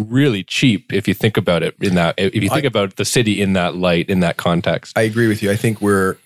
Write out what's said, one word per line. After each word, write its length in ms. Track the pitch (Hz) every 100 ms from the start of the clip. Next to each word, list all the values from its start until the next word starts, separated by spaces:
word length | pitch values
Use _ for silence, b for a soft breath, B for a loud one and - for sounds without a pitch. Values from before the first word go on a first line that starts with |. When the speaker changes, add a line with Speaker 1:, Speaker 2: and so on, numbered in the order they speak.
| 107
Speaker 1:
really 320 | 127 143 101
cheap 500 | 87 - 139 98 -
if 140 | 98 98
you 60 |
think 220 | 90 113 107
about 240 | 92 85
it 120 | 78 -
in 140 | 98
that, 220 | 90 85 -
if 160 | 95
you 160 | 110 101
think 140 | 131
Speaker 2:
I 20 | 135
Speaker 1:
about 300 | 110 98 -
the 80 |
city 360 | 104 131 110 98
in 120 | 98
that 220 | 95 87 85
light, 340 | 90 85 85
in 100 | 92
that 160 | 85 -
context. 600 | - 85 95 80 - 110
Speaker 2:
I 40 |
agree 260 | 110 110 117
with 120 | 104
you. 80 | 101
I 60 | 139
think 240 | 120 104
we're 360 | 101 98 95 -